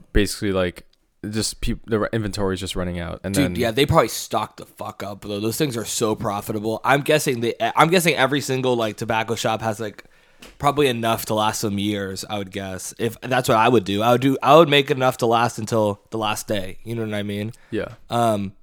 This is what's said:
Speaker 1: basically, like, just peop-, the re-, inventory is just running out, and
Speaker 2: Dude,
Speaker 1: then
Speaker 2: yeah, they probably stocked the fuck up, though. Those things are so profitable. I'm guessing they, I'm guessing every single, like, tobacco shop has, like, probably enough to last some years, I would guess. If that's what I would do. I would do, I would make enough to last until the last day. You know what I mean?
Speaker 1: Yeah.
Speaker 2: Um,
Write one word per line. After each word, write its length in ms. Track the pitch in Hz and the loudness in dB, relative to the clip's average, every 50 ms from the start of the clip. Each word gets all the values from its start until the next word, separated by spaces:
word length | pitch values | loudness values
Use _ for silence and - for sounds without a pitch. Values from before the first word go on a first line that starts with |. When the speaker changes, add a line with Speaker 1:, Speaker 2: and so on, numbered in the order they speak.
| - _ - | -10 _ 0
Speaker 1:
basically, 380 | 110 101 - - - 110 101 | 0 2 0 -2 -4 -4 -2
like, 320 | 92 92 90 90 - - - _ _ _ _ _ _ - - | 0 0 0 0 -2 -8 -18 _ _ _ _ _ _ -12 -10
just 340 | 104 107 110 101 - - - | -4 -4 -2 -2 -2 -4 -2
peop-, 220 | - 123 113 - - | -2 -2 -2 -4 -4
the 120 | - 113 104 | -2 0 0
re-, 80 | 104 - - | 0 0 -2
inventory 400 | 113 104 98 - 107 98 95 95 | -2 -2 -2 -4 -2 -2 -2 -2
is 60 | 87 | -4
just 160 | 95 90 - | -4 -6 -6
running 240 | 95 90 90 87 87 | -4 -4 -4 -4 -6
out, 220 | 85 85 - - - | -6 -8 -10 -8 -6
and 100 | 92 101 | -4 0
Speaker 2:
Dude, 100 | 139 143 | 0 0
Speaker 1:
then 120 | 87 87 | 0 0
Speaker 2:
yeah, 160 | 87 123 117 | -2 -2 0
they 160 | 110 131 147 | 2 0 2
probably 200 | 139 160 165 123 | 4 4 4 4
stocked 500 | 107 - - - - 127 107 107 - - | 2 -2 -8 -8 -4 -4 -4 -4 -4 -10
the 100 | - - | -18 -20
fuck 340 | - - - 104 107 - - | -20 -16 -14 -12 -12 -12 -12
up, 200 | 101 98 104 98 | -12 -12 -12 -12
though. 180 | - 104 104 101 | -8 -8 -6 -2
Those 180 | 107 113 110 | -2 -2 0
things 180 | - 156 143 117 | 0 -2 -2 -2
are 80 | 117 104 | -6 -6
so 300 | - - - 120 107 107 | -6 -2 0 0 0 0
profitable. 680 | - - 107 98 104 - - 107 107 104 113 110 - - | 0 -2 -4 -4 -4 -6 -6 -6 -4 -2 -4 -4 -2 2
I'm 180 | 120 135 143 | 2 2 2
guessing 380 | 135 - 151 151 - 151 127 117 | 4 2 2 2 2 0 -2 -2
they, 160 | 117 117 - - | -2 -2 -2 -2
I'm 300 | 117 110 - 120 151 160 | -2 0 4 4 4 6
guessing 240 | 175 185 160 175 139 | 6 4 4 2 2
every 260 | - 131 127 147 143 | 2 2 2 2 0
single, 360 | - - 131 131 127 127 123 | -2 -2 -2 0 2 0 2
like, 220 | 117 113 107 101 | 2 0 -2 -2
tobacco 360 | - 113 110 113 110 110 110 113 | -6 -4 -2 -2 -2 0 -2 -4
shop 300 | - - 117 110 104 113 | -2 -2 -2 -2 -2 -2
has, 160 | 113 107 110 | -4 -4 -4
like, 240 | 113 104 - - - _ _ _ _ _ _ - - - - - | -8 -10 -10 -14 -20 _ _ _ _ _ _ -20 -20 -20 -10 -2
probably 260 | - 143 139 147 147 | 0 0 2 4 2
enough 380 | 131 117 117 117 113 113 110 - | 2 2 0 0 0 0 0 -2
to 80 | - 110 | -2 0
last 280 | 107 107 107 107 - | 0 0 0 0 -2
some 180 | - 107 98 98 | -2 -2 -2 0
years, 440 | 101 104 104 101 98 95 95 95 - - | 0 -2 -2 -2 -4 -6 -8 -10 -10 -8
I 80 | 107 | -8
would 140 | 101 101 95 | -8 -8 -8
guess. 420 | 92 98 98 95 92 90 - - - - | -10 -10 -8 -8 -10 -10 -10 -12 -8 -4
If 200 | 113 113 113 - | -4 -4 -4 -6
that's 280 | - 123 127 127 123 - | -6 -2 -2 0 2 4
what 80 | 120 | 4
I 100 | 110 113 | 6 6
would 160 | 120 127 110 92 | 6 6 4 4
do. 200 | 95 98 101 110 | 2 -2 0 4
I 80 | 120 | 4
would 100 | 123 123 | 4 4
do, 160 | 131 139 135 - - | 4 2 0 2 6
I 120 | 127 147 | 8 8
would 140 | 165 170 143 | 8 8 8
make 220 | 143 143 135 - | 6 4 4 2
enough 260 | 143 127 131 127 127 | 0 2 2 0 2
to 80 | - 127 | 2 2
last 320 | 113 117 113 120 113 - | 2 4 4 2 0 -2
until 420 | - 107 - 120 110 107 104 101 - _ - | -6 -6 -2 0 2 2 0 0 -4 _ -10
the 80 | - 110 | -8 -4
last 280 | 107 104 107 - - | -4 -4 -4 -6 -4
day. 300 | - 107 98 95 95 90 - - | -4 -4 -4 -4 -6 -10 -12 -10
You 100 | 110 117 | -8 -6
know 100 | 117 110 | -6 -6
what 120 | 107 107 | -4 -4
I 80 | 104 101 | -6 -6
mean? 300 | 104 101 101 104 113 - - - - | -6 -6 -6 -6 -8 -10 -14 -14 -8
Speaker 1:
Yeah. 240 | 113 104 - - 117 - - - | -6 -6 -6 -8 -12 -16 -10 -4
Speaker 2:
Um, 420 | 117 117 120 113 107 101 98 95 - _ | -2 0 2 2 2 0 -2 -6 -10 _